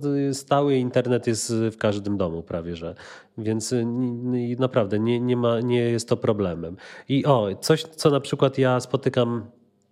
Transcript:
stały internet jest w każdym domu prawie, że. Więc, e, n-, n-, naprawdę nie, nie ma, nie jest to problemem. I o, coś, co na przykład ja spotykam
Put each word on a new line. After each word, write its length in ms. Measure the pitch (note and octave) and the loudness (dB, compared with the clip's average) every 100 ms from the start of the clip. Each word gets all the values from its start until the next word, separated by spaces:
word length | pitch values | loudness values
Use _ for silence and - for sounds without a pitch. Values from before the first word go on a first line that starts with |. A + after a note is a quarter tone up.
| C#3+ C#3 C#3 | -2 0 -2
stały 420 | C3 - C#3+ C#3+ C3 | -2 0 2 2 2
internet 520 | B2 B2+ B2 A#2+ A#2+ | 0 0 2 0 0
jest 260 | A2 - | -2 -2
w 240 | A2+ A2+ - | 0 0 0
każdym 400 | G#2+ G2+ G2+ G2 | 0 0 -2 -2
domu 260 | F2 E2 | -2 -4
prawie, 320 | - E2+ E2+ E2 | -6 -8 -6 -8
że. 200 | E2+ E2+ - - - - | -10 -12 -18 -20 -18 -8
Więc, 360 | G#2+ A2+ - | -4 -2 -2
e, 40 | B2 | -2
n-, 540 | A#2 A#2+ B2 A#2+ B2 B2 | -2 -2 -4 -4 -4 -2
n-, 200 | A#2+ A#2+ | -2 -2
naprawdę 400 | B2+ B2+ G2 G#2 | 0 2 2 0
nie, 200 | A#2 A#2+ | 2 2
nie 180 | B2 B2 | 0 2
ma, 220 | A#2 A#2 | 2 2
nie 200 | B2 B2 | 2 2
jest 300 | A#2 A2+ - | 2 0 0
to 80 | A#2 | 0
problemem. 600 | A#2 G#2 F#2 E2 E2+ F#2 - - - | 2 0 0 -2 -8 -10 -16 -12 -2
I 160 | C3+ D3 | 2 4
o, 220 | B2+ G2+ G2 | 4 2 0
coś, 240 | - D#3 | 2 0
co 260 | - - D#3 | 0 0 2
na 100 | C#3 | 2
przykład 380 | - C#3+ C3+ C3+ | 0 0 2 4
ja 220 | B2+ B2 | 2 2
spotykam 680 | - B2+ C3 B2+ A#2 A#2 - _ _ _ _ | 0 -2 0 2 0 0 -6 _ _ _ _